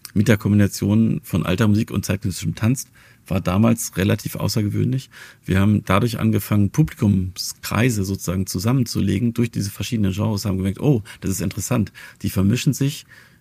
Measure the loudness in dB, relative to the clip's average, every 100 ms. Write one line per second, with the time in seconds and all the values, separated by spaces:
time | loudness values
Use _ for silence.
0 | -6 0 4 4 4 4 4 2 2 4
1 | 2 0 -2 -2 0 2 4 2 0 -2
2 | -2 -2 -4 -4 -4 0 0 0 -4 _
3 | -20 _ -4 -2 0 2 4 2 -2 -2
4 | 0 0 -2 -4 -2 0 -2 0 0 -2
5 | -6 -18 -20 -12 -2 2 4 2 2 0
6 | 0 0 0 0 0 2 2 2 0 2
7 | 2 2 0 -6 -10 -10 -4 0 0 0
8 | -2 -4 -4 -4 -4 -4 0 0 0 -2
9 | 0 0 0 0 -2 -2 -6 -6 -6 -2
10 | -2 0 -2 -2 -4 -2 -2 -2 0 0
11 | -2 -8 -6 -4 -4 -6 -4 -2 -2 -6
12 | -20 -10 -6 0 2 2 0 0 -2 -4
13 | -14 -20 -20 _